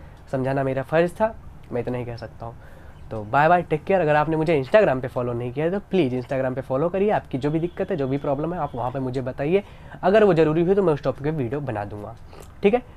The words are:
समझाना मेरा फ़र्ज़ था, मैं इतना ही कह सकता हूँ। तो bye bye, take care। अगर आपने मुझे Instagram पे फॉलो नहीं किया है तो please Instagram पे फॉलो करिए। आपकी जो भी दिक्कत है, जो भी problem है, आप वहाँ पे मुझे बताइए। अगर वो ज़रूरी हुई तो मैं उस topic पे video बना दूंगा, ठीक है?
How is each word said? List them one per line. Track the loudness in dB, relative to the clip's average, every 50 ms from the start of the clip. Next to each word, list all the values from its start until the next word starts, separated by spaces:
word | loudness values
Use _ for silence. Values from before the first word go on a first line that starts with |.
| -18 -20 -20 -20 -12 -6
समझाना | -4 -2 -2 0 0 0 -2
मेरा | -2 -2 -4 -4
फ़र्ज़ | 0 2 2 2 2
था, | 0 -2 -2 -2 -2 -6 -16 -18 -18 -18 -14 -8
मैं | -6 -4
इतना | -4 -4 -4
ही | -6 -6
कह | -8 -10
सकता | -10 -12 -14 -14 -12 -14
हूँ। | -14 -14 -16 -18 -20 -20 -18 -18 -18 -18 -18 -14 -10
तो | -8 -8 -6
bye | 0 2 4 6 6
bye, | 6 4
take | 4 0 -2 -2 0
care। | 0 2 2
अगर | 4 4 4
आपने | 4 4 2 2
मुझे | 0 2 2 2 2
Instagram | 2 4 6 6 6 6 2 0
पे | -2
फॉलो | -4 -4 -4 -2 -2 -2
नहीं | -4 -4 -6 -4
किया | -2 -2
है | 0
तो | -2 -2
please | -4 0 2 2 2 2 0
Instagram | -2 -4 -4 -4 -2 -2 -2 -4
पे | -4
फॉलो | -4 -4 -2 0 0 0
करिए। | 0 0 0 2
आपकी | 0 0 -2 -4 -6
जो | -2 -2 0
भी | 0 0
दिक्कत | -2 -4 -4 -6 -4 -4
है, | -2
जो | -2 -2
भी | -2 -2
problem | -2 -2 -2 -2 -2 -2 -4 -4
है, | -4
आप | -6 -6 -4
वहाँ | -4 -6 -4
पे | -4 -4
मुझे | -4 -4 -4 -4
बताइए। | -6 -6 -6 -4 -2 0 0 0 0 -2 -18 -18 -18 -16 -10 -2 2
अगर | 4 6 6 8
वो | 6 6
ज़रूरी | 6 6 4 4 2
हुई | 4 4 4
तो | 4 4
मैं | 2 2
उस | 2 0
topic | -4 -4 -2 -4
पे | -4 -2
video | -2 -2 -2 -4 -4
बना | -4 -4 -4 -4 -6
दूंगा, | -8 -8 -10 -12 -12 -14 -16 -18 -18 -18 -18 -18 -18 -10 2 2
ठीक | 2 2
है? | 2 -2 -4 -20